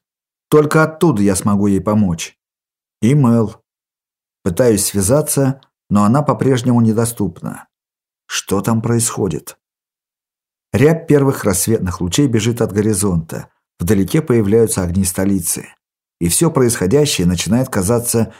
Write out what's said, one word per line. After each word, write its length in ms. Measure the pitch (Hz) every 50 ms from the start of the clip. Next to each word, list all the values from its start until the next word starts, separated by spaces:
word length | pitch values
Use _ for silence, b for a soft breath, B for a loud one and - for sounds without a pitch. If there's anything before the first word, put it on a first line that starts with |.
| _ _ _ _ _ _ _ _ _ -
Только 340 | - 151 151 147 151 160 156
оттуда 400 | 156 160 - - 170 135 101 101
я 120 | 101 98
смогу 320 | 90 - 107 101 98 101 104
ей 140 | 101 95
помочь. 560 | 85 104 107 107 104 92 85 82 - - - _ _ _ _ _ _ _ _ _ _ _ _ _
И 140 | - 110 139
Мэл. 400 | 151 135 120 117 117 113 104 - - _ _ _ _ _ _ _ _ _ _ _ _ _ _ _ _ -
Пытаюсь 420 | 98 87 - 127 123 110 98 -
связаться, 760 | - - 101 95 92 127 151 151 151 - 143 139 135 135 - _ _ _ _ _ - -
но 120 | 101 104
она 180 | 104 117 143 147
по-прежнему 580 | 143 123 110 - 131 131 123 117 127 120 120
недоступна. 840 | 117 110 110 107 117 113 - - 107 90 - - - 53 50 - - _ _ _ _ _ _ _ _ _ _ _ _
Что 360 | - - - - - 92 98
там 200 | 101 - 117 113
происходит? 800 | 110 117 117 117 113 - - - 113 92 78 71 - - - _ _ _ _ _ _ _ _ _ _ _ _ _ _ _ _ _ _ _ _ _ _ _
Рябь 340 | - 101 127 151 165 165 -
первых 380 | - 147 147 139 135 135 - -
рассветных 580 | 110 92 - - - 113 110 - 90 87 -
лучей 260 | 87 90 87 - 147 139
бежит 340 | 113 113 98 117 117 117
от 100 | 113 -
горизонта. 800 | 95 101 104 107 110 95 98 101 90 85 80 - - - - - _ _ _ _ _ -
Вдалеке 440 | 92 85 107 98 98 92 - 160 156
появляются 580 | - 123 117 107 98 101 117 113 107 - -
огни 240 | 95 87 87 98 98
столицы. 640 | 92 - - 95 98 101 95 87 - - - - - - _ _ _ _ _ _ _ _ -
И 100 | - 87
всё 200 | 82 - 170 160
происходящее 760 | 156 139 127 120 113 - - 92 110 143 151 143 - - 90 87
начинает 420 | 90 85 - 82 104 123 131 123
казаться 640 | - 107 92 90 120 120 113 - - 117 113 - B B